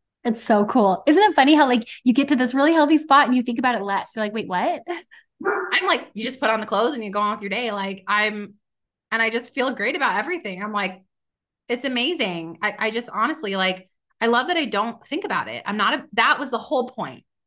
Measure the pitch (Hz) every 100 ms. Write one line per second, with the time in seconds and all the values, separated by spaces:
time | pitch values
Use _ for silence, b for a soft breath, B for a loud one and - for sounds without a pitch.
0 | _ _ 240 220 - 214 208 247 202 -
1 | - 311 415 311 269 302 277 247 220 B
2 | 247 240 277 277 247 254 294 330 294 311
3 | 311 277 247 254 240 233 254 233 196 196
4 | - - 214 220 - 180 240 330 - 349
5 | - - _ - 370 - 370 381 370 311
6 | - - 254 262 247 220 208 202 233 277
7 | 214 202 208 220 196 202 247 202 196 196
8 | 185 208 214 208 202 202 _ _ _ _
9 | - 226 226 226 233 - 262 254 208 339
10 | 254 190 247 349 226 180 208 208 190 190
11 | _ _ _ _ _ _ - 247 277 247
12 | 254 349 220 170 165 170 214 - 220 226
13 | 240 196 233 320 214 196 185 185 - _
14 | _ - 233 233 277 349 277 202 226 233
15 | - 302 403 180 117 117 - 208 202 277
16 | - 208 233 294 269 233 - 285 240 -
17 | 151 123 _ _